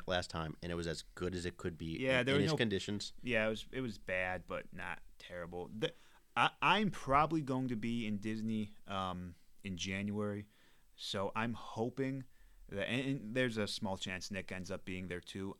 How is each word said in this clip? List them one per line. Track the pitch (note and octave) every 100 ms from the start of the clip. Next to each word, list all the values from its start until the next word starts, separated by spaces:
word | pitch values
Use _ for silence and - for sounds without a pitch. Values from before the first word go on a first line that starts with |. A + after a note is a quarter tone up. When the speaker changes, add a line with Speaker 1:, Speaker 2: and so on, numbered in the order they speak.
| -
Speaker 1:
last | F2+ F2
time, | E2 D#2+ D2+
and | E2+
it |
was | E2+ E2+
as | D#2 -
good | - F2+
as | F2+ F2+
it | -
could | F#2 D#2+
be | E2 D#2+
Speaker 2:
Yeah, | C3 B2+
Speaker 1:
in, | A#2+
Speaker 2:
there |
Speaker 1:
in | C#3
Speaker 2:
was | D#3
Speaker 1:
its |
Speaker 2:
no | C#3+
Speaker 1:
conditions. | A2+ F#2+ - G#2 - -
Speaker 2:
Yeah, | A#2+ A2 A2
it |
was, | A2 -
it | B2
was | B2+ G2
bad, | - F#2 F#2 F2+ -
but | F2+ -
not | F2 F2+ E2+ - -
terrible. | - F2+ E2+ F2 E2+ A2
The, | D#3+ - - - - A#2
I, | C3+ -
I'm | D3 G3 G3+
probably | - C3 C#3 D#3 D#3+
going | C#3 C3 C3
to | A#2
be | A#2 A#2 G#2+
in | G2+
Disney, | G#2+ A2 A2 A2 G#2 - -
um, | G2 F#2 F2+ F2+ E2+ - -
in | G2 F2
January, | F#2+ F#2+ G#2 G#2 G#2 G2+ G#2 - - - - -
so | - G#2 G2 A2
I'm | A#2
hoping | A2 - A2 A#2+ C3 C3 C3+ C3 - - - -
that, | G2 F#2
and, | A#2+ C3+
and | C3+ G#2+
there's | B2+ B2+ A2
a | G2+
small | - G2+ F#2+
chance | G#2 F#2 -
Nick | F#2+ F2+
ends | F#2+ F2+
up | F#2 -
being | F#2 F#2
there | F2+
too. | - G2 G2